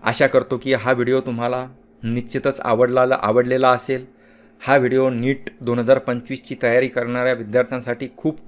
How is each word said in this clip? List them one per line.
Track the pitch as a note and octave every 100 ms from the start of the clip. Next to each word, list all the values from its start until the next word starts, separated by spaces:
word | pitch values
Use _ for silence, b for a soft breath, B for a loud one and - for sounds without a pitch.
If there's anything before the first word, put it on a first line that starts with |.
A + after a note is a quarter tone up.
आशा | A2+ A#2 C3+
करतो | C3 B2 B2+
की | C3+
हा | B2+ B2
व्हिडिओ | B2+ A#2+ C3
तुम्हाला | C3 A#2 A#2+ B2+ B2+ - _ _
निश्चितच | A2+ A#2+ A#2+ C3+ C3+ C3+
आवडला, | - A2+ B2 B2+ B2+ C3
आवडलेला | G#2 A#2 B2 B2+ B2+
असेल. | B2 - B2+ B2+ b b b b b
हा | - C#3+
व्हिडिओ | B2+ B2+ C3
नीट | A#2+ B2+ C3+ - -
दोन | A#2+ A#2+
हजार | A#2 C3+
पंचवीसची | B2+ B2 A#2+ C3 - -
तयारी | A#2+ A#2+ C3
करणाऱ्या | B2+ A#2+ B2 B2+
विद्यार्थ्यांसाठी | A#2+ G#2+ B2 B2 B2+ A#2+ A#2+ C3+ -
खूप | D#3 D#3